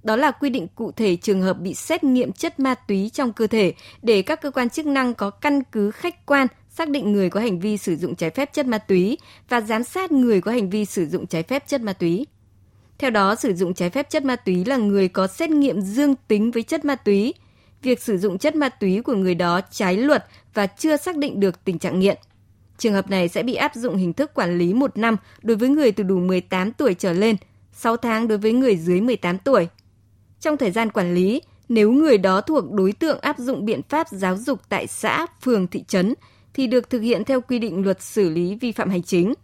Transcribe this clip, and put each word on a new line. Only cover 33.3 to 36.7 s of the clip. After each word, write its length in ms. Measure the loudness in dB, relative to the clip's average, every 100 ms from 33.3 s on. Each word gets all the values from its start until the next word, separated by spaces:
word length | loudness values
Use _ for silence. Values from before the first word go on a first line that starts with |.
| -4
dụng 260 | -4 -4 -2
biện 160 | -4 -2
pháp 200 | -4 -4
giáo 280 | -4 -4 -2
dục 240 | -4 -6 _
tại 180 | -6 -6
xã, 380 | -6 -2 -2 -4 _
phường, 260 | 0 0 0
thị 160 | -6 -2
trấn, 260 | 0 0 -2 _ _ _
thì 140 | -4
được 220 | 2